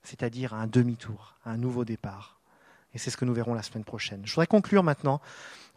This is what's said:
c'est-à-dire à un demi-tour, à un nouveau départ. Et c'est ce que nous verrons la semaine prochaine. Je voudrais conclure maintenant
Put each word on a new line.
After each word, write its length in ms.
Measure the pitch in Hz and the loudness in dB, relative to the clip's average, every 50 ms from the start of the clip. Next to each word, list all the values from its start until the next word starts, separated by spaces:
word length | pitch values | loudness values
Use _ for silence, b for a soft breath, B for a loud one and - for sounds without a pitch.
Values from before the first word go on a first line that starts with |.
| _ | _
c'est-à-dire 500 | - - - 127 120 113 123 127 123 110 | -18 -8 -6 -6 -4 -4 -4 -6 -6 -4
à 40 | |
un 100 | 110 110 | -4 -6
demi-tour, 680 | 113 110 127 120 123 117 110 - - 110 - - - _ _ _ | 4 4 4 4 4 0 -4 -8 -10 -12 -12 -12 -20 _ _ _
à 60 | 120 | -8
un 60 | 113 | -4
nouveau 280 | 117 123 127 123 123 120 | -2 -2 -2 -2 -2 -2
départ. 560 | 110 113 107 - 104 98 98 104 - _ _ _ b b b b b b b b b _ | -4 -4 -6 -6 -10 -10 -10 -16 -20 _ _ _ b b b b b b b b b _
Et 60 | 117 | -8
c'est 100 | - 127 | -6 -6
ce 80 | - | -4
que 80 | - 131 | -2 -2
nous 80 | 123 120 | 0 0
verrons 220 | 117 117 123 120 | 0 0 -2 -2
la 80 | 113 104 | -4 -4
semaine 220 | - - 113 107 | -8 -10 -10 -10
prochaine. 360 | - - 110 - - - 98 98 | -8 -8 -8 -8 -8 -8 -10 -10
Je 60 | 104 - | -4 2
voudrais 120 | 160 165 | 2 4
conclure 380 | - - 214 190 - 202 202 180 | 6 6 4 6 8 6 6 6
maintenant 380 | 160 143 - - 143 135 147 B B B B B B B B B B B | 6 2 2 2 0 0 0 B B B B B B B B B B B